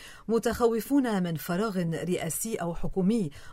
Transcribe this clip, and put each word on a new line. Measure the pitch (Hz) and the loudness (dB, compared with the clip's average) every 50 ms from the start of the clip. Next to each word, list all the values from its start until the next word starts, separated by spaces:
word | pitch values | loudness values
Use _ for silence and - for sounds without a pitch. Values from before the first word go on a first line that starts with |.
| - - - - - - | -10 -20 -20 -10 -4 0
"متخوفون | 220 226 214 233 220 - 240 233 226 226 208 - 277 285 254 240 214 190 | 0 2 2 0 2 2 2 2 2 0 0 2 2 2 4 4 2 2
من | 180 170 165 | 0 0 -2
فراغ | 147 - - 175 175 214 226 185 185 175 165 165 - - 170 | -2 -2 -2 0 0 0 0 0 0 0 0 -2 -2 -2 -2
رئاسي | 180 - - 165 - - - 226 226 | -2 -2 -2 -4 -4 -4 -4 -4 -4
أو | - 170 170 170 | -2 -2 -4 -2
حكومي، | - - 165 - 190 180 185 233 240 196 143 - - - - | -2 -2 0 0 2 2 4 4 2 0 -2 -4 -10 -14 -16